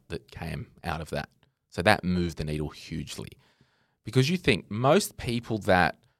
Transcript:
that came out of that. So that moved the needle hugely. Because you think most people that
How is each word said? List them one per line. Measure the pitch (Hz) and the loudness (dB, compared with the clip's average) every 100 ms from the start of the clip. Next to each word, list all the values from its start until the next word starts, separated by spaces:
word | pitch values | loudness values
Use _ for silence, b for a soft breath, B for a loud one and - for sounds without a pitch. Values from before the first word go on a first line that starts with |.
| - | -12
that | - _ | -12 _
came | - 85 73 - _ | -12 -10 -10 -12 _
out | 82 78 | -8 -8
of | 78 | -6
that. | 73 - _ _ _ _ | -8 -8 _ _ _ _
So | - | 0
that | 95 101 | 4 4
moved | 90 90 87 78 | 2 0 0 -4
the | |
needle | 78 78 76 | -4 -4 -6
hugely. | - - 80 - - - - _ _ _ _ _ _ | -8 -10 -10 -8 -12 -14 -18 _ _ _ _ _ _
Because | 110 131 131 | -2 0 2
you | 180 | 2
think | - 101 - | 2 0 0
most | 104 131 190 - - | 0 4 4 2 -6
people | 123 117 - 110 | -6 -4 -2 -2
that | 95 92 85 - _ | 4 4 4 0 _